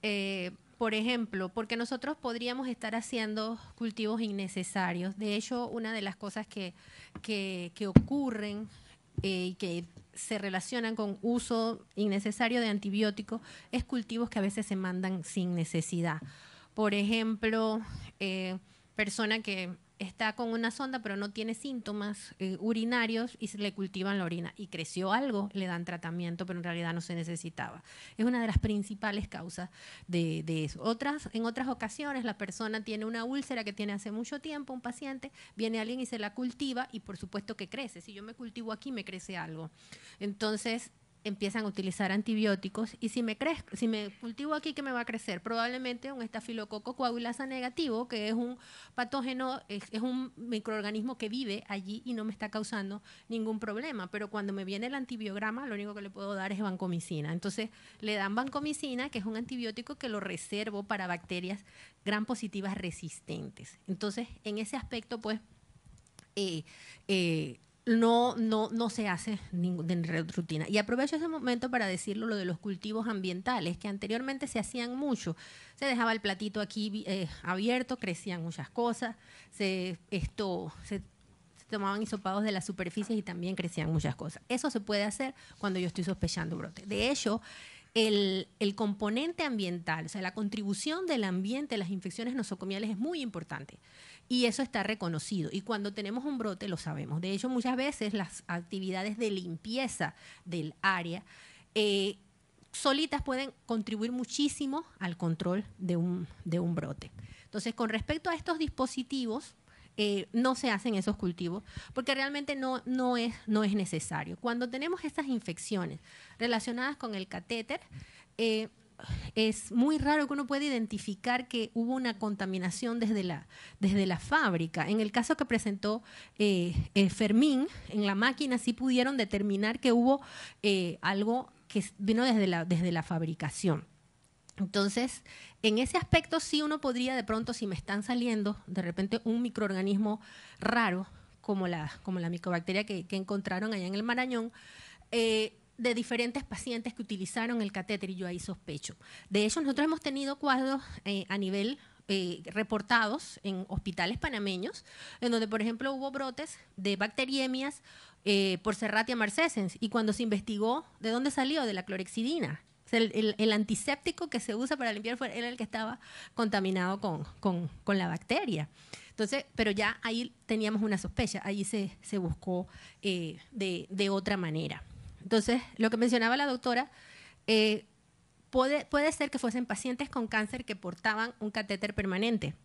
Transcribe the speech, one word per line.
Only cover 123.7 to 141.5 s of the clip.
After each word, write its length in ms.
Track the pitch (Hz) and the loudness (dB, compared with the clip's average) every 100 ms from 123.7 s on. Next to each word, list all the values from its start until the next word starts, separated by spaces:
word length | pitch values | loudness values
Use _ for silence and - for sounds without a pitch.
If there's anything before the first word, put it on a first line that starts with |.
| - | 2
desde 280 | 202 202 190 | 4 6 4
la 120 | 170 | 2
fábrica. 720 | - 311 262 170 165 170 156 | 4 4 6 4 0 0 2
En 120 | 214 | 2
el 120 | 214 | 4
caso 240 | 240 226 311 | 2 4 2
que 80 | |
presentó, 580 | 269 226 220 202 208 220 - - - - | 4 2 2 0 0 0 -4 -20 -20 2
eh, 360 | 208 185 175 170 - | 6 6 4 2 4
eh, 160 | - 196 | 6 6
Fermín, 560 | - 214 220 302 262 311 - - | 6 6 8 8 6 2 -2 -4
en 180 | 214 208 | 2 2
la 80 | |
máquina 440 | 196 240 262 294 247 | 6 4 4 2 2
sí 140 | - | 2
pudieron 440 | 226 262 247 247 277 | 2 4 4 4 2
determinar 640 | 208 202 202 196 214 233 | 2 2 2 4 2 2
que 120 | 262 | 6
hubo, 280 | 240 240 277 - - - - | 8 8 6 2 -14 -16 0
eh, 360 | 214 190 175 160 | 4 4 2 0
algo 500 | 170 196 208 240 262 - _ | 0 2 2 2 -2 -14 _
que 120 | 208 | -2
s-, 140 | - - | -2 -2
vino 260 | 202 226 | 2 6
desde 220 | 254 220 190 | 6 6 6
la, 180 | 170 | 4
desde 280 | 170 170 180 | 4 4 4
la 100 | 170 | 2
fabricación. 840 | 156 165 160 160 151 - 190 156 - _ _ _ _ _ _ - | 2 0 0 0 -4 0 2 2 0 _ _ _ _ _ _ -4
Entonces, 640 | 190 202 196 202 247 - - - - - | 0 2 2 2 -2 -4 -14 -20 -20 0
en 160 | 220 214 | 4 4
ese 180 | 254 359 | 4 2
aspecto 420 | - 330 320 320 | 6 4 6 -2
sí 200 | - 294 | 2 2
uno 180 | 302 302 | 2 2
podría 360 | 277 247 254 262 | 0 2 2 0
de 80 | |
pronto, 300 | 208 220 226 | 0 0 0
si 120 | 240 202 | -2 -2
me 80 | |
están 280 | 180 - 202 | -2 -2 -2
saliendo 540 | 202 247 240 220 202 208 - | 0 0 2 2 2 -2 -4
de 160 | 185 | -2
repente 380 | 170 170 190 226 | -2 0 0 0
un 160 | 233 233 | 2 2
microorganismo 800 | 240 214 208 190 196 202 214 208 - - - - | 0 0 0 2 2 4 2 0 -6 -20 -20 -4
raro, 480 | - 240 220 180 190 - - - | 2 4 4 2 -2 -12 -20 -14
como 260 | - | -2